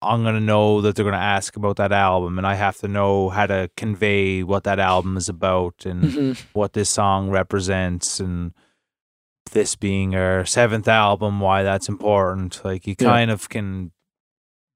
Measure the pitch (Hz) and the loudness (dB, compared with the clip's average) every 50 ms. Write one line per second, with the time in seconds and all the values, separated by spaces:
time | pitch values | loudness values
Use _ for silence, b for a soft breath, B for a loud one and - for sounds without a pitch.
0 | - 104 117 117 113 113 110 110 110 107 107 107 107 107 104 104 101 104 95 - | -2 -2 0 0 0 0 0 0 2 2 4 4 4 4 4 4 2 2 0 0
1 | 101 104 101 92 95 101 101 98 - - - 104 104 101 101 - 101 98 101 101 | 0 0 0 0 0 0 0 0 -2 -4 -8 -4 -2 -2 0 0 0 2 4 4
2 | 98 95 92 92 90 87 90 92 95 98 98 95 104 98 92 - - 98 101 101 | 4 4 2 2 0 -2 -4 -2 -2 -2 -2 0 -2 -2 -2 -4 -6 -4 -2 0
3 | 98 98 98 98 95 92 95 104 101 98 98 95 92 87 - - 117 110 101 90 | 0 2 2 2 0 0 0 0 0 0 0 -2 -2 -4 -6 -8 -6 -6 -4 -2
4 | 107 104 101 101 98 95 95 92 92 87 98 98 - 101 98 98 95 92 92 92 | 0 0 2 2 0 0 -2 -2 -2 -2 -2 -2 0 0 0 2 2 2 2 2
5 | 87 95 95 92 85 104 90 82 95 95 92 92 90 87 - - - 95 90 90 | 0 0 -4 -4 -4 -6 -6 -2 -2 0 0 0 0 -2 -6 -10 -10 -6 -2 0
6 | 82 - - 147 139 131 123 - - - - 104 101 98 - 107 101 - - 113 | 0 0 0 0 -2 -2 -2 -6 -10 -8 -4 -4 -2 -2 -2 -2 -2 -2 0 0
7 | 104 98 95 95 98 95 98 95 92 - 104 98 90 95 95 92 92 90 87 85 | 2 2 2 0 0 0 0 0 0 0 -2 -2 -2 -2 -2 -2 -2 -2 -4 -4
8 | - - - - 98 92 87 87 87 82 - _ _ _ _ _ _ _ _ _ | -4 -6 -6 -6 -6 -6 -4 -6 -6 -8 -10 _ _ _ _ _ _ _ _ _
9 | _ _ _ _ _ _ _ _ - - - 214 202 - - - 104 98 98 95 | _ _ _ _ _ _ _ _ -10 -4 0 0 0 0 -2 -4 -2 -2 0 0
10 | 95 95 92 92 92 92 95 92 90 - - 123 120 107 110 110 98 113 113 110 | 0 0 0 0 0 2 0 0 -2 -2 2 2 2 2 2 0 2 2 4 4
11 | 107 101 101 98 107 104 101 101 98 95 95 98 98 98 98 95 - - 101 - | 4 4 2 2 0 -2 -2 0 0 2 2 2 2 0 0 -2 -2 -6 -6 -2
12 | 104 104 104 98 95 90 95 95 92 90 - - - 95 95 92 - 104 98 - | 0 2 2 4 2 0 -2 -4 -6 -8 -8 -8 -8 -8 -8 -6 -6 -8 -4 0
13 | 127 120 120 117 117 113 107 95 - - - 110 101 98 95 95 92 82 _ _ | 4 4 6 6 4 2 0 -4 -6 -8 -8 -6 -6 -6 -6 -8 -10 -10 _ _
14 | _ _ _ _ _ _ _ _ _ _ _ _ _ _ _ | _ _ _ _ _ _ _ _ _ _ _ _ _ _ _